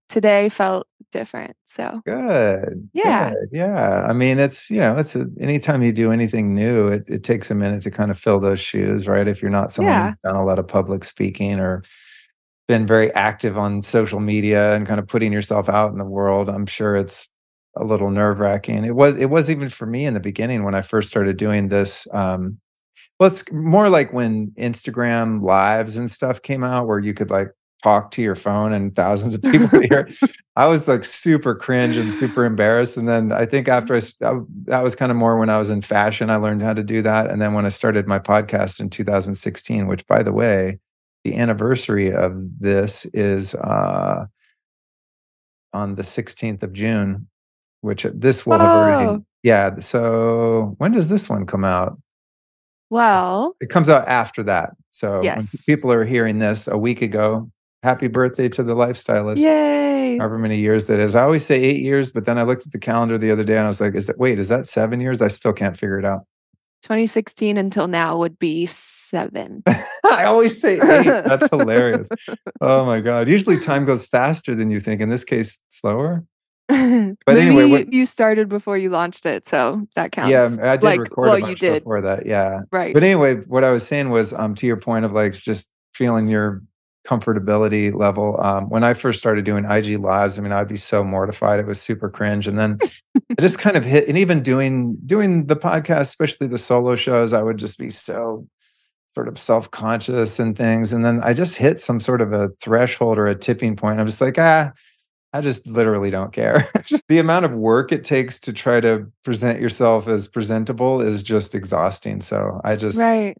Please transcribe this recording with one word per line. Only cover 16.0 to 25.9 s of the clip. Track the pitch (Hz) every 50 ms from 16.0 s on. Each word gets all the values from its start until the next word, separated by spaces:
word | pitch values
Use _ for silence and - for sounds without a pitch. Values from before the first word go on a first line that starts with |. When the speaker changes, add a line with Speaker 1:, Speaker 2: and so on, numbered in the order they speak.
| 98
Speaker 2:
world, | 98 98 98 101 98 98 98 101 101
I'm | 101 101 101
sure | 90 - - 110 104 101
it's | 98 98 85 - - - - _ _ _ _ _ _ _ _ -
a | - 110
little | 107 110 98 101 98
nerve-wracking. | 98 101 104 107 101 98 104 101 101 104 - - 110 104 110
It | 117 120
was, | 127 139 147 139
it | - 131 135
was | 151 165 151 143
even | 160 143 139 127
for | - - 117
me | 110 117 127 143
in | 147 113
the | 101
beginning | 90 104 95 - 117 120 127 110 101
when | 101 98
I | 95
first | 92 - - 110 104 -
started | - 113 101 98 95
doing | 92 104 107 104 104 101
this. | 95 101 101 98 98 - - - - -
Um, | 104 98 92 92 92 92 95 107 - _ _ _ _ _ _ _ _ - _ _ -
well, | 185
it's | 190 185 - - -
more | 170 151 160 165 165 208 214 202
like | 180 156 139 - 120
when | 123 120 113 110 107 107 101
Instagram | - - 120 120 117 - - 131 113 123 123 120 117 117 117 113 113 104 98
lives | 95 95 98 98 101 107 113 110 110